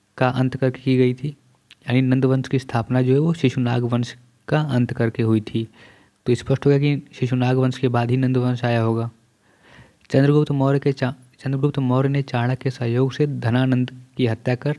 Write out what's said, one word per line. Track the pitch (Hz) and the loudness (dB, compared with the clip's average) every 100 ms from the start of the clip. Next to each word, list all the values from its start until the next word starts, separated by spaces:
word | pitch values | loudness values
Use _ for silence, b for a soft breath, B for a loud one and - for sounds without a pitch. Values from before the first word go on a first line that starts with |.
| _ - | _ -2
का | 127 | -2
अंत | 123 131 131 | 0 -2 0
करके | 131 131 | -2 -2
की | 135 127 | 0 2
गई | 127 | 2
थी। | 127 151 147 _ _ _ - - | 0 -8 -10 _ _ _ -18 0
यानी | 127 | 2
नंद | 127 131 | 2 2
वंश | 131 131 127 | 2 0 0
की | 135 | -4
स्थापना | - 123 113 127 | -2 -4 0 0
जो | 127 | 2
है | 135 | 2
वो | 160 | 2
शिशुनाग | 165 131 131 120 120 | 2 0 0 -2 -2
वंश | 120 120 120 - _ _ - | 0 -2 -4 -10 _ _ -4
का | 151 | -2
अंत | 151 123 120 | 0 0 -2
करके | - 113 - | -2 -2 0
हुई | 113 113 | 0 0
थी। | 110 113 110 B B B B B - | 0 -8 -8 B B B B B -2
तो | |
स्पष्ट | 120 - 135 143 | -2 0 0 2
हो | |
गया | 139 | 2
कि | 147 139 - | 2 -2 -6
शिशुनाग | - 123 127 127 131 | -6 -2 0 2 2
वंश | 127 127 | 0 0
के | 127 | -2
बाद | 120 117 | 0 0
ही | 127 | 0
नंद | 127 127 | 0 0
वंश | 123 120 | 0 -2
आया | 120 117 | 0 0
होगा। | 113 113 117 - _ _ b b b b b b - | 0 0 -4 -10 _ _ b b b b b b 0
चंद्रगुप्त | 135 143 147 151 | 2 4 4 2
मौर्य | 143 135 139 | 0 2 2
के | 143 | 0
चा-, | 135 123 - - _ | -2 -4 -4 -18 _
चंद्रगुप्त | 135 135 147 139 | -6 -2 -2 0
मौर्य | 127 127 135 | 0 2 2
ने | 139 | 0
चाणक्य | 131 120 120 131 | -2 -2 -2 -2
के | 135 | -4
सहयोग | 127 117 120 135 | -4 -2 0 0
से | - 147 | 0 -2
धनानंद | 127 117 123 131 127 127 - - - | -2 0 0 2 0 -2 -6 -16 -2
की | 117 | -2
हत्या | 113 - | -2 -2
कर | 123 147 | -2 -4